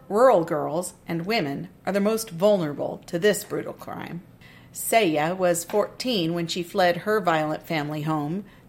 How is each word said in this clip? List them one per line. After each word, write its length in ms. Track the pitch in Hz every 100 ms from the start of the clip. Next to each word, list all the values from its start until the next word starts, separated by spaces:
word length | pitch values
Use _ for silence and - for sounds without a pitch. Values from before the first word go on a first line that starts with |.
| -
rural 380 | 202 262 190
girls 480 | 160 151 143 160 185 - -
and 160 | 170
women 460 | 180 226 143 139 170 - -
are 80 |
the 60 | 202
most 280 | 202 220 220
vulnerable 720 | 165 208 202 151 139 135 - -
to 120 | 170
this 240 | 208 -
brutal 300 | - 147 -
crime. 480 | - - - - 170 - - - - -
Seya 640 | - - 226 190 151 156
was 300 | 185 180 170
fourteen 720 | - 208 - - 254 220 165
when 120 | 170 165
she 160 | 190
fled 360 | 170 202 180 170
her 240 | 214 214
violent 400 | 175 160 151 156
family 400 | - 160 147 156
home, 420 | 156 156 147 190 202 -